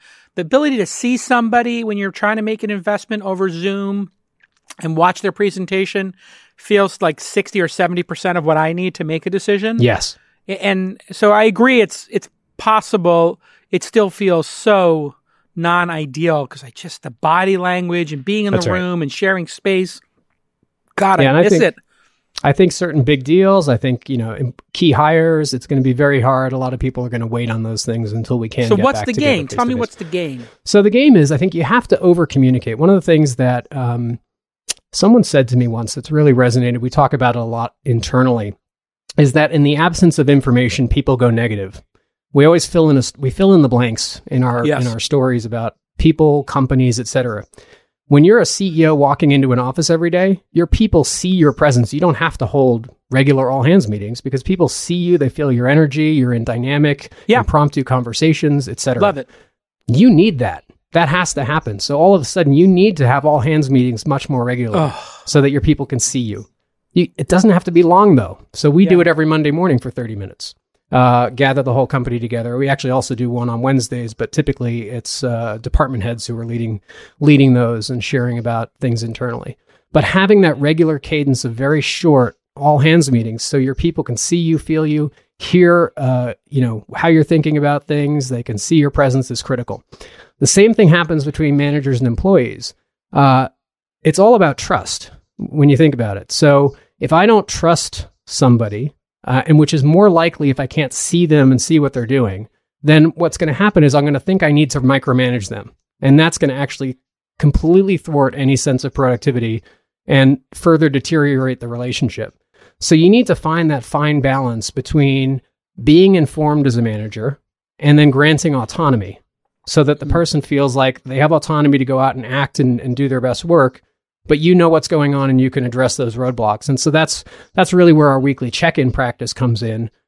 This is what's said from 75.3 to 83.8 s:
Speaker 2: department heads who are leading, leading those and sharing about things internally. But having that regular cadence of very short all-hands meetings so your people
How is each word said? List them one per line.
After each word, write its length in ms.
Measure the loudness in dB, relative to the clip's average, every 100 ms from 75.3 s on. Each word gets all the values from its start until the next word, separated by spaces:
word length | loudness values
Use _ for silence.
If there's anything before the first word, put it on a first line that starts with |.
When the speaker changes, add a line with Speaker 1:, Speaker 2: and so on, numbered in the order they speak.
| -6 -6 -10
Speaker 2:
department 400 | -2 0 0 -2
heads 240 | -6 -8 -10
who 120 | -10
are 60 |
leading, 380 | -8 -6 -6 -8 -12 -20 -20 _
leading 360 | 4 6 6
those 340 | 4 2 -2 -6
and 160 | -8
sharing 320 | -4 -4 -4 -4
about 360 | -4 -4 -6 _
things 240 | -4 -4
internally. 540 | -6 -8 -8 -8 -12 -18 _ _ _
But 120 | -2
having 380 | 0 0 4 4
that 180 | 4 2
regular 380 | 0 0 0 -2
cadence 480 | -4 -2 0 -2 -4
of 80 |
very 260 | -4 -2 -2
short 560 | -2 -2 2 2 2 -4 _ -2
all-hands 540 | 0 2 4 4 2
meetings 320 | 0 -2 -8
so 140 | -4 -2
your 180 | -2
people 300 | -2